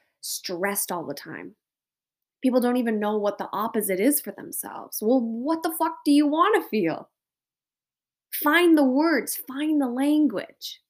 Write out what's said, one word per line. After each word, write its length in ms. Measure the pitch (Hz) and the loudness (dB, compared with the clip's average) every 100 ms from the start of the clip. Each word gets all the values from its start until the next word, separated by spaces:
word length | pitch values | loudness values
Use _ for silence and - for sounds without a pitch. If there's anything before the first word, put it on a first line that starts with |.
| _ _ | _ _
stressed 720 | - - - 175 202 196 - | -10 -10 -8 -4 -4 -2 -4
all 120 | 175 | -6
the 100 | 139 | -6
time." 420 | 143 165 104 87 - _ _ _ _ _ _ _ _ | -10 -12 -14 -14 -18 _ _ _ _ _ _ _ _
People 180 | 262 247 | 0 2
don't 160 | 240 247 | 2 0
even 220 | 233 214 | 0 0
know 180 | 208 214 | 0 0
what 220 | 202 202 | -2 -4
the 100 | 185 | -6
opposite 480 | 190 220 226 196 185 | -4 -2 -2 -2 2
is 200 | 240 285 | 2 0
for 120 | 208 | -4
themselves. 680 | - - - - - - - | -12 -12 -12 -12 -14 -12 -4
Well, 200 | 214 262 | 2 2
what 420 | 226 226 277 320 | 2 -4 -2 -2
the 100 | 330 | -4
fuck 260 | 330 330 330 | -2 -2 0
do 60 | 302 | 4
you 160 | 285 294 | 6 6
wanna 360 | 311 381 349 | 4 4 4
feel? 460 | - 214 165 - - _ _ _ _ _ _ _ _ _ _ _ _ - | 0 0 0 -2 -10 _ _ _ _ _ _ _ _ _ _ _ _ -2
Find 340 | 294 320 349 302 | 2 4 6 6
the 80 | |
words, 520 | 262 262 330 285 - - | 4 2 2 0 -2 -8
find 440 | - 262 311 302 | -10 -6 -2 0
the 80 | 254 | 0
language. 920 | 247 285 302 285 196 - _ - - | 0 2 4 2 0 -8 _ -16 -16